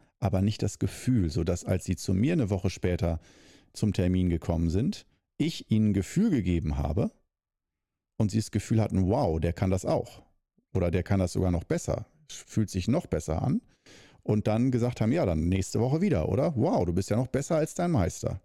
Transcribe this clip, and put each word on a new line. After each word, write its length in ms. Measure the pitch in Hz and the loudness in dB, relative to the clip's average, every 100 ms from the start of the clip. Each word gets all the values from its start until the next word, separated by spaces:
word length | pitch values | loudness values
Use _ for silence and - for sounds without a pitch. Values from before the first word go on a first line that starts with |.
| _ - | _ -4
aber 220 | 185 95 | 0 2
nicht 220 | 104 - | 2 0
das 160 | 104 - | -4 -2
Gefühl, 500 | - - - 127 85 | -4 -4 0 2 2
sodass 340 | 80 82 92 | 0 0 -2
als 220 | - 90 - | 0 -2 -2
sie 100 | 95 | -4
zu 180 | - | 0
mir 200 | 95 131 | 0 2
eine 160 | 170 107 | 2 0
Woche 200 | 95 92 | 0 -2
später 500 | - 92 87 85 82 - - - - _ | -2 -2 0 0 -2 -6 -20 -20 -20 _
zum 200 | - 110 | -4 -2
Termin 360 | 95 90 92 92 | 0 2 2 2
gekommen 400 | 82 - 85 82 | 0 0 0 2
sind, 360 | 90 143 208 - _ _ - | 0 -2 -4 -10 _ _ -4
ich 320 | 160 - - | -4 -4 -2
ihnen 240 | 110 107 | 2 2
Gefühl 380 | 101 92 - 226 | 2 0 0 2
gegeben 460 | 147 90 87 78 71 | 2 2 0 0 -2
habe 340 | 71 80 214 - _ _ _ _ _ _ _ _ _ - | -2 0 -2 -4 _ _ _ _ _ _ _ _ _ -2
und 140 | 107 | -2
sie 80 | 110 | 0
das 120 | 107 | -2
Gefühl 300 | 107 - 110 | -4 0 0
hatten, 260 | 104 92 90 | 2 2 2
„Wow, 320 | 117 120 80 | 2 2 0
der 140 | 85 | 0
kann 160 | 85 95 | 0 0
das 160 | 92 - | 0 0
auch 380 | 160 - - - _ _ _ _ | -2 -4 -12 -20 _ _ _ _
oder 180 | - 87 | -2 0
der 120 | 82 | 0
kann 160 | 85 98 | 0 0
das 140 | 90 | 0
sogar 180 | - 90 | 0 0
noch 120 | 87 | 0
besser, 440 | - 170 - - - _ - | 0 -4 -2 -6 -6 _ -20
fühlt 400 | - - - 107 | -20 -6 -2 -2
sich 180 | 95 90 | -2 0
noch 180 | 139 - | -2 0
besser 340 | 80 - 78 | -4 -2 -2
an.“ 200 | - 190 - _ - - - - | 0 -2 -4 _ -20 -20 -20 -12
Und 240 | - 214 - | -2 0 2
dann 240 | 107 127 | 0 2
gesagt 280 | 127 117 123 | 2 0 0
haben, 100 | 110 | 0
„Ja, 140 | 151 127 | 2 2
dann 220 | 82 80 | 2 2
nächste 320 | 92 95 110 | 0 0 0
Woche 220 | 120 151 | 0 2
wieder, 280 | 202 117 76 | 2 2 2
oder? 260 | 101 156 135 | 0 0 0
Wow, 300 | 143 202 87 | 0 2 0
du 80 | |
bist 160 | 87 101 | 0 0
ja 80 | 104 | 0
noch 100 | 127 | 0
besser 300 | 131 143 165 | -2 -2 -2
als 180 | 160 - | -2 -2
dein 160 | 175 | 0
Meister.“ 500 | 151 85 - - 92 | 2 0 -2 -6 -6